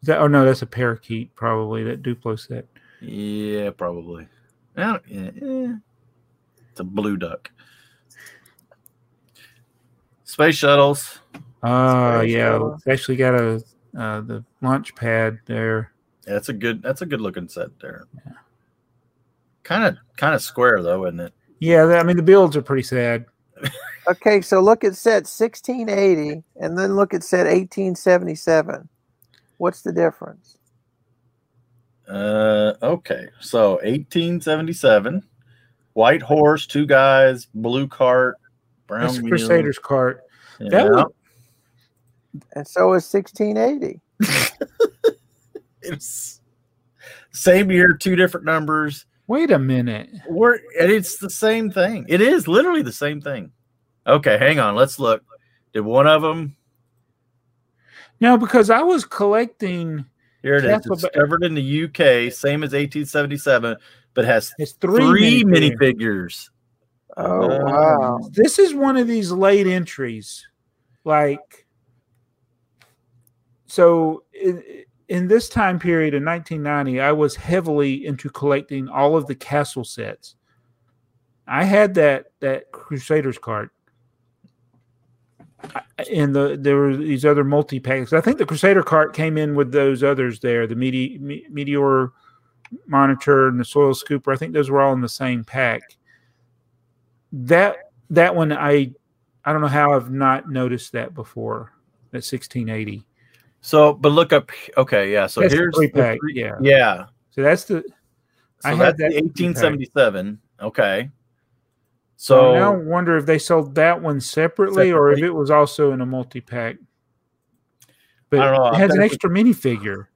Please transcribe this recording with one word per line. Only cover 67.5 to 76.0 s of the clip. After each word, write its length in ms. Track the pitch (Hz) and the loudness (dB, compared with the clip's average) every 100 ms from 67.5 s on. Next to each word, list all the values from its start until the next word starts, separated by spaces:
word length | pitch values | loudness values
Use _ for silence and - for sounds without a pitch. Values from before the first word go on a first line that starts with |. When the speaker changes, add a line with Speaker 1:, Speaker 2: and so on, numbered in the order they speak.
Speaker 2:
Um, 140 | 135 139 | 0 0
Speaker 3:
wow. 540 | 143 156 151 127 120 113 | 2 4 2 0 -4 -6
Speaker 1:
This 280 | - 254 - | 2 2 4
is 140 | 392 | 2
one 220 | 285 277 262 | 4 0 0
of 120 | 240 | 0
these 220 | 233 190 | -2 -2
late 380 | 180 190 202 190 | 0 4 4 2
entries. 800 | 185 170 - 131 113 104 - - _ _ _ _ _ | 0 -4 -8 -8 -8 -14 -20 -20 _ _ _ _ _
Like, 600 | - 151 147 147 - _ _ _ _ _ _ _ _ _ _ _ _ _ _ _ _ _ _ _ _ _ _ | 0 2 2 -2 -10 _ _ _ _ _ _ _ _ _ _ _ _ _ _ _ _ _ _ _ _ _ _
so 580 | - 175 170 160 160 _ | 4 4 6 0 -4 _
in, 300 | - 190 175 - - - _ _ | -6 -4 -4 -10 -20 -20 _ _
in 180 | 180 180 | -6 2
this 220 | 220 233 | 2 2
time 300 | - 202 180 | -2 -2 -2
period 340 | 175 165 | -2 0